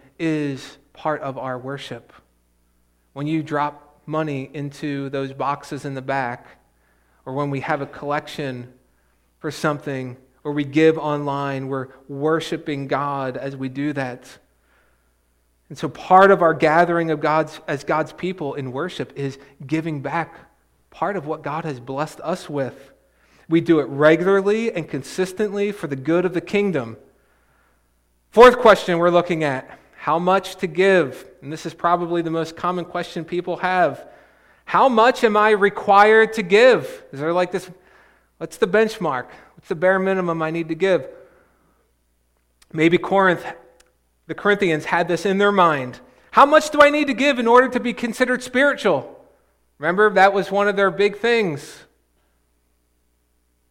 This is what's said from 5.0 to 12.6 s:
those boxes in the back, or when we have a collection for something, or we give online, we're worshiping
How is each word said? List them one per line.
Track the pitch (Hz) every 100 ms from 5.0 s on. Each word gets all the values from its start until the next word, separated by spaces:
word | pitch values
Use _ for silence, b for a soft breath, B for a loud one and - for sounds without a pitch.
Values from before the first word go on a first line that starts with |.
| 139
those | 139 135
boxes | 135 135 143 - 143 143
in | 135
the |
back, | 131 135 123 123 - _ _ _ _ _ _ _ -
or |
when | 135 143
we | 139
have | 127 151
a | 139
collection | - 143 147 147 - 139 123 123 _ _ _ _ _ _ _
for | 156
something, | 143 160 147 147 135 127 117 _ _
or | 151
we | 147
give | 139 135 160 156
online, | 151 147 143 139 139 135 135
we're | 135 127 B -
worshiping | 139 151 160 156 160